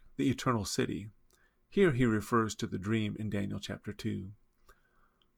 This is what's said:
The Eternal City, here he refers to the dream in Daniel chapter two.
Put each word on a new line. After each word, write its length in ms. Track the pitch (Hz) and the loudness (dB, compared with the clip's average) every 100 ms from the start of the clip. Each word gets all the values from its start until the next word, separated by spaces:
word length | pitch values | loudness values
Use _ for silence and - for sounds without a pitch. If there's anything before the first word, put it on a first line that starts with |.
| - - | -12 -2
The 140 | 139 | 0
Eternal 340 | 123 - 117 | 2 0 0
City, 460 | 98 - 120 - 104 - _ _ _ _ _ | 0 -2 -2 -2 -8 -14 _ _ _ _ _
here 240 | - 190 | 4 4
he 140 | 123 123 | 6 4
refers 500 | 107 101 117 110 - | 4 2 2 2 -2
to 120 | 107 | -4
the 120 | 101 | -4
dream 380 | 92 110 107 - | -2 0 0 -2
in 100 | 107 | -4
Daniel 300 | 101 101 101 | -4 -4 -6
chapter 320 | - 98 - | -8 -10 -10
two. 380 | 98 110 104 98 104 _ _ _ - _ _ _ _ _ | -8 -6 -6 -8 -14 _ _ _ -20 _ _ _ _ _